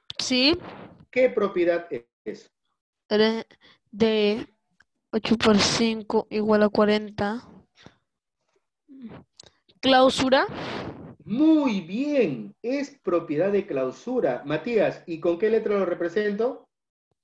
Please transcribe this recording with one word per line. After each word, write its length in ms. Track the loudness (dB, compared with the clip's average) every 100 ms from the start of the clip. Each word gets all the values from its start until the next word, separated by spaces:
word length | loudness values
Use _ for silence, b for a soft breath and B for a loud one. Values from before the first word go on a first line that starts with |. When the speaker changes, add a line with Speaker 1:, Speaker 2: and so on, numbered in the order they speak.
| -14 -8
Speaker 1:
sí. 400 | -2 2 2 2 -4 -18 -20 -20 -6
Speaker 2:
¿Qué 200 | 2 2
propiedad 580 | 2 0 0 0 0 -4 -12 -12 _ -14
es? 260 | -14 -16 _ _ _ _ _ -2
Speaker 1:
Eres 380 | 0 2 -2 -10 _ b b _
de 540 | -2 0 2 0 -2 -6 _ _ _ _ _ _
ocho 260 | -4 0 2
por 200 | 4 4
cinco 680 | 4 0 0 -2 -2 -2 -2
igual 340 | -2 2 4
a 60 | 4
cuarenta. 760 | 4 2 2 -2 -6 -6 -6 -12 -20 _ _ b b _ _ _ _ _ _ _ _ _ -20 -18 -18 -20 _ -20 _ _ _
Clausura. 640 | 4 6 6 4 2 2 2 B B B B B B -16 -6
Speaker 2:
Muy 540 | 2 4 4 2 -2
bien, 720 | -4 -6 -2 0 0 -2 -10 -10
es 380 | -6 -6 -6 -10
propiedad 520 | -2 -2 -2 -2 0
de 140 | 0 -2
clausura. 760 | -4 -4 -6 -6 -2 -2 -2 -4
Matías, 580 | -6 -2 0 0 -2 -10
¿y 140 | -4
con 160 | -2 0
qué 120 | 0
letra 280 | 0 0 0
lo 80 | -2
represento? 840 | -2 -4 -2 -2 -2 -4 -6 _ _ _ _ _ _